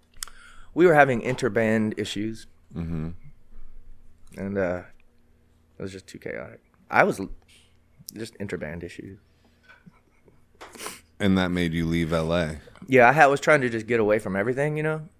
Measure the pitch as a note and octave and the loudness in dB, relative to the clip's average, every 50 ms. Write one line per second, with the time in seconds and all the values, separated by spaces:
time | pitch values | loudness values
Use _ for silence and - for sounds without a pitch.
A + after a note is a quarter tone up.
0 | _ _ - - - - - - - - - - - - - - E3+ F3+ D#3+ D3 | _ _ -14 -14 -14 -14 -14 -20 -20 -20 -20 -20 -18 -8 2 4 6 8 8 8
1 | C#3+ C3+ B2+ A2+ - A#2+ B2+ - - A#2+ G2+ A#2 A2+ A2 A2 A2+ A2 G#2+ - - | 8 6 6 0 -2 -2 -4 0 -2 0 2 2 2 2 2 2 0 0 -2 -4
2 | G#2 - - G2+ G#2 A2 A2+ A2 - - - _ _ - - E2+ E2+ E2 E2 D#2+ | -6 -6 -6 -6 -6 -6 -8 -10 -16 -20 -20 _ _ -16 -10 -10 -8 -6 -6 -6
3 | D#2 D#2+ E2+ - - - - - - - - - - - - - - - - - | -6 -8 -10 -12 -16 -18 -20 -20 -20 -16 -12 -10 -10 -10 -10 -12 -16 -16 -18 -18
4 | - - - _ - - - - G2 G2 G2+ G2 F#2+ F2 F2+ F2+ F2 - - - | -18 -20 -20 _ -20 -20 -14 -10 -10 -6 -4 -2 -2 -2 -4 -6 -8 -14 -20 -20
5 | _ _ _ _ _ _ _ _ _ _ _ _ _ _ _ - - G2 F#2+ F#2+ | _ _ _ _ _ _ _ _ _ _ _ _ _ _ _ -14 -12 -12 -12 -14
6 | - - - - - - - A#1 B1+ - A2+ - _ _ _ _ _ - - A2+ | -18 -18 -20 -14 -12 -12 -12 -12 -12 -16 -18 -20 _ _ _ _ _ -2 2 2
7 | D3+ G#3 C3 - G2 - - - _ _ - _ _ _ _ _ _ _ _ _ | 4 2 2 -4 -6 -10 -12 -16 _ _ -20 _ _ _ _ _ _ _ _ _
8 | - - G2+ G#2 A2+ A2 - - G2+ G2+ - F2 F2 D2+ E2 E2+ E2+ F2 - - | -20 -18 -14 -14 -14 -14 -12 -12 -10 -8 -8 -8 -8 -10 -12 -12 -12 -14 -14 -16
9 | - G2+ G2 G2+ _ _ _ _ _ _ _ _ _ _ - _ _ - _ _ | -16 -16 -18 -20 _ _ _ _ _ _ _ _ _ _ -20 _ _ -20 _ _
10 | _ _ _ _ _ _ _ _ _ _ _ - - - - - - - - - | _ _ _ _ _ _ _ _ _ _ _ -20 -20 -20 -18 -14 -14 -14 -14 -16
11 | - _ _ - G#2 G2 F#2+ F#2+ F#2 F2+ F2+ F2+ F2 E2+ D#2+ E2+ E2 E2 E2 E2+ | -20 _ _ -2 0 2 2 2 2 0 0 0 0 0 0 0 0 0 0 0
12 | E2+ D#2 E2+ E2 D#2+ D#2+ E2+ F2 E2+ D2+ D2+ D2+ - - - - - - C3 B2 | 0 0 0 -2 0 0 0 0 0 -2 -6 -10 -14 -20 -20 -16 -4 2 6 6
13 | A#2+ A#2+ C3 D#3 D3+ C#3 C#3 C#3+ - - D#3 D3 C3 B2 A2+ A2+ G#2 G#2 A#2+ A#2 | 8 8 8 8 6 6 6 2 2 4 4 4 2 0 -4 -4 -4 0 0 2
14 | G#2+ G#2 G#2+ A2+ G#2+ G#2 F#2 G2 G2+ A#2+ B2+ B2+ C#3+ D3+ D3+ D3+ D3+ D#3 D#3 D#3 | 2 2 2 0 0 -2 -2 -2 -2 -2 -2 -2 -2 -2 -2 -2 -4 -4 -4 -6
15 | D#3 D#3+ _ _ | -8 -12 _ _